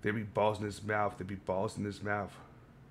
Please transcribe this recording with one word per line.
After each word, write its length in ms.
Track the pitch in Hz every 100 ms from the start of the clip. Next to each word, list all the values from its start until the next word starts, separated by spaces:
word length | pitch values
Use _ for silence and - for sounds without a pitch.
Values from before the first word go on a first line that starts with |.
There 100 | -
be 120 | 107
balls 360 | 101 107 107 104
in 60 | 104
his 180 | 98
mouth. 340 | 104 107 104 -
There 100 | 95
be 80 | 98
balls 420 | - 92 107 101
in 80 | 101
his 160 | 98
mouth. 340 | 101 104 95 - - - - - -